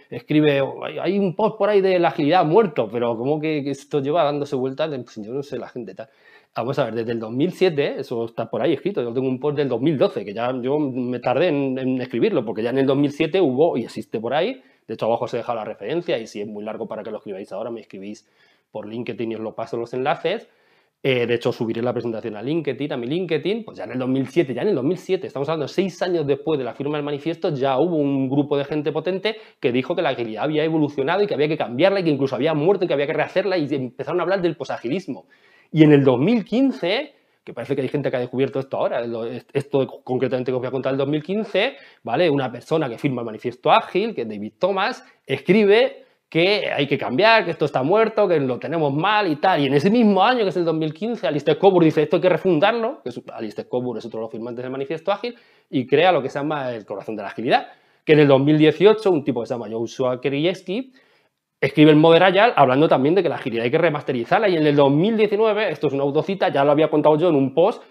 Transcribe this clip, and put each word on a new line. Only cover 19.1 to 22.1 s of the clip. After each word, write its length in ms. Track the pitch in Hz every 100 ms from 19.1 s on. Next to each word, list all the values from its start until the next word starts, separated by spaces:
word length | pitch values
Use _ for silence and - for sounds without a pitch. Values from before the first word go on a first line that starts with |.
| 107 113
y 20 | 110
os 40 |
lo 140 | 110
paso 240 | 104 113 120
los 160 | 117
enlaces. 520 | 127 139 170 165 220 - _ _ _ _ _
Eh, 220 | 139 127 117
de 80 |
hecho, 160 | 117 127
subiré 300 | 117 113 113
la 140 | 123
presentación 420 | 117 117